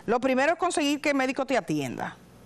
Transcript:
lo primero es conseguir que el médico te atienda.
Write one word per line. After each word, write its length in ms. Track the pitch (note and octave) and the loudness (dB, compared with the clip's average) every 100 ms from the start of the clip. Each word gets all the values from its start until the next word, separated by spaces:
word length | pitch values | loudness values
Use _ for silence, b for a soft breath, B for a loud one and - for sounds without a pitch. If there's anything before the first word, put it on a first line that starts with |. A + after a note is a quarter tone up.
| B | B
lo 140 | A#3+ | 0
primero 320 | C4 B3+ C#4+ | 2 2 2
es 60 | E4+ | 2
conseguir 420 | F4+ F4 C#4+ C#4+ | 0 0 0 0
que 80 | D4+ | 0
el 60 | C#4 | 0
médico 280 | C4 C4+ | 0 -2
te 120 | C4 B3+ | -2 -2
atienda. 600 | - D3+ C3 A1 - - - - | 0 -4 -4 -6 -10 -12 -20 -20